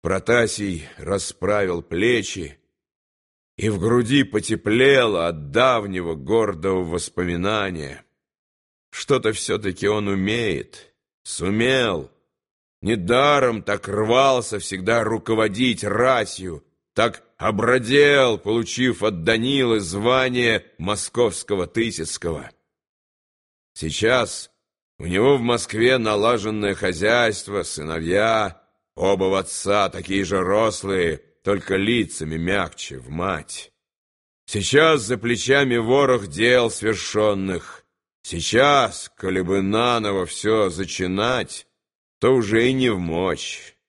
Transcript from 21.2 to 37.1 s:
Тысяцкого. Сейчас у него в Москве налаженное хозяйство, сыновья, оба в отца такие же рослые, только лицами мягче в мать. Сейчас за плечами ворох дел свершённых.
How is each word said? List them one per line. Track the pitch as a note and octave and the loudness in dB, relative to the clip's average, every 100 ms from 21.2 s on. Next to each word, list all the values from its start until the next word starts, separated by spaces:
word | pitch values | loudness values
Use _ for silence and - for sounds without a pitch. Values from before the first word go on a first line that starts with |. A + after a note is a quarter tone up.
| A#2 - - G2+ E2+ | 0 0 -4 -4 -2
Тысяцкого. | - A#2 D#2+ D#2+ - E2+ D2+ - _ _ _ _ _ _ _ _ _ _ _ _ | -2 -2 -4 -8 -6 -6 -6 -10 _ _ _ _ _ _ _ _ _ _ _ _
Сейчас | - D#2 D2 A2 B2+ A2 - - _ _ _ _ _ | -10 -8 0 2 2 0 -6 -14 _ _ _ _ _
у | E2 | -2
него | F#2 B2+ C#3 | 2 4 4
в | |
Москве | A#2 A#2+ - G#2+ B2 C3 | 2 0 -2 2 4 4
налаженное | A2 G#2+ A2 A#2+ G#2 G#2+ G#2 | 2 2 2 2 -2 -2 -2
хозяйство, | G2 F#2+ E2 G#2 A#2+ A2+ G#2+ - G2+ | -2 -4 0 2 2 2 -2 -6 -6
сыновья, | E2 - D2+ E2 E2 F#2+ A2 A2 G2+ E2 _ _ _ - | -6 -8 -8 -6 -2 0 2 0 -2 -6 _ _ _ -2
оба | F#2+ G2 F#2+ | 0 2 2
в | F#2+ | 0
отца | F#2+ - G2 G#2 F#2+ | -2 -8 -2 0 0
такие | F2+ E2+ F#2+ | -4 -4 -2
же | F#2 F#2+ | 0 -2
рослые, | F#2 G#2 A2 G2 G2 F#2+ E2+ D#2 _ _ | 0 2 0 -2 -4 0 0 -2 _ _
только | - G2+ - F#2+ | -4 -4 -2 0
лицами | G2+ A#2+ F#2+ - D#2 D#2+ | 2 0 -2 -6 -6 -4
мягче | E2+ G2+ E2 - - C2+ | -2 -2 -4 -8 -14 -14
в | B1 | -10
мать. | D#2 F#2+ E2 D2 - - _ _ _ _ _ _ _ - | -6 -4 -4 -8 -16 -16 _ _ _ _ _ _ _ -8
Сейчас | G#2+ F#2 C#3 D#3+ D3+ | -4 2 4 4 2
за | G#2+ A#2+ | 0 -4
плечами | A2+ A2+ A#2+ C#3 C3+ A#2+ | -2 -2 2 2 4 0
ворох | A2+ C3+ C#3 B2+ G2 | 2 4 4 2 -2
дел | D2+ A#2 B2+ A#2 | 0 4 4 2
свершённых. | - G#2+ G2 - | -2 -4 -4 -2